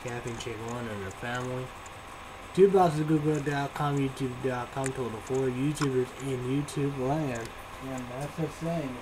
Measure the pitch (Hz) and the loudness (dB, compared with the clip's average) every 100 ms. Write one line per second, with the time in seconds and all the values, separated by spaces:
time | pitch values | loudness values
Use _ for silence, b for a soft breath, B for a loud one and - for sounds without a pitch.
0 | 123 120 123 113 123 110 117 120 120 104 | -6 -6 -6 -6 -6 -6 -6 -4 -4 -6
1 | 95 - 120 123 127 127 127 - - - | -6 -6 -4 -4 -2 -4 -6 -10 -14 -14
2 | - - - - - - 196 190 180 151 | -14 -14 -14 -14 -4 8 8 10 6 4
3 | 151 156 147 151 139 143 139 - 147 143 | 4 4 4 2 2 0 -2 0 2 2
4 | 135 131 131 123 131 123 120 - 135 131 | 0 0 -4 0 -2 -2 -4 -2 -2 -2
5 | 120 110 - 131 131 123 139 147 143 127 | -4 -4 -2 2 2 2 0 2 2 2
6 | 127 - 135 127 123 139 143 - 139 139 | 0 -2 -4 -2 0 0 0 0 0 0
7 | 127 151 147 117 113 - - - 135 131 | 0 2 0 -2 -6 -10 -12 -10 -6 -6
8 | 123 123 147 - 156 - 160 170 135 123 | -6 -6 -6 -2 -4 -2 -2 -2 -2 -6